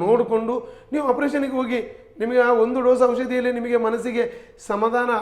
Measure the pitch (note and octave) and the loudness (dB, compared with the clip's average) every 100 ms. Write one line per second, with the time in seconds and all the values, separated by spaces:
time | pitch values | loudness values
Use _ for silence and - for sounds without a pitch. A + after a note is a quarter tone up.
0 | F3+ A#3 A3+ A3+ A3+ B3 - - - D4 | 2 2 2 -2 -2 -6 -8 -20 -6 -4
1 | C#4 B3+ C#4+ D4 C#4 C4 B3 B3 - - | 0 0 0 0 -2 -2 -2 -4 -6 -14
2 | - - A3+ B3 A#3+ A#3 A#3 B3+ B3 B3+ | -20 -8 0 2 4 4 2 2 2 4
3 | B3 A#3+ B3 B3+ B3 A#3+ A#3 A#3+ A3+ A#3 | 4 2 -2 -2 -2 -2 -2 0 0 -2
4 | B3 A3+ A#3+ - - - - G#3 A3+ A#3+ | -4 -2 -4 -6 -20 -20 -6 -2 0 0
5 | B3 A3 | 0 0